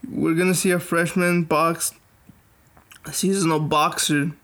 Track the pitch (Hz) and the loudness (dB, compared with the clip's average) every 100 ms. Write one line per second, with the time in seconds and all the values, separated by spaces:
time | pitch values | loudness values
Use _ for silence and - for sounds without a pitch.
0 | - - 156 165 185 180 196 180 - 170 | -8 -4 0 2 0 0 0 0 0 0
1 | 170 - 175 175 160 151 165 165 - - | 0 0 2 2 2 2 2 0 -6 -8
2 | _ _ _ - _ _ _ - _ - | _ _ _ -20 _ _ _ -20 _ -20
3 | - - 190 196 165 156 151 151 160 - | -12 -2 0 0 2 0 0 2 0 0
4 | - 147 143 147 | 0 0 0 -6